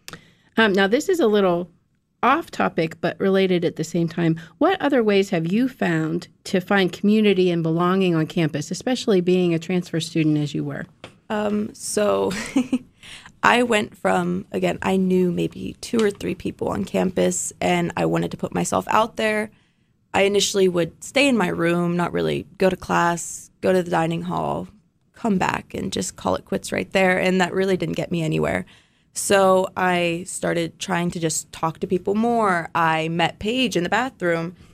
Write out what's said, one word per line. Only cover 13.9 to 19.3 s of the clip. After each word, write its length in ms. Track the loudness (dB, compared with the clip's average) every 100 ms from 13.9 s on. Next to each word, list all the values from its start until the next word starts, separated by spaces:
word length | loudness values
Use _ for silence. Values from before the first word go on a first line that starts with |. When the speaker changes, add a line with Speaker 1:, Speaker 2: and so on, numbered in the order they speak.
| -4
Speaker 2:
from, 500 | 0 0 0 -4 -6
again, 280 | -4 -2 -2
I 140 | 0 2
knew 340 | 2 4 2
maybe 460 | 0 -4 -6 -12 -12
two 180 | -4 0
or 80 | 0
three 240 | 0 -6
people 340 | -6 -8 -6 -4
on 160 | -4
campus, 680 | -2 0 0 2 0 0 -6 -4
and 320 | -2 0 -2 -2
I 100 | -2
wanted 260 | 0 -4
to 40 | -6
put 180 | -6
myself 320 | -4 -2 -2 0
out 280 | 0 0 -2
there. 340 | -2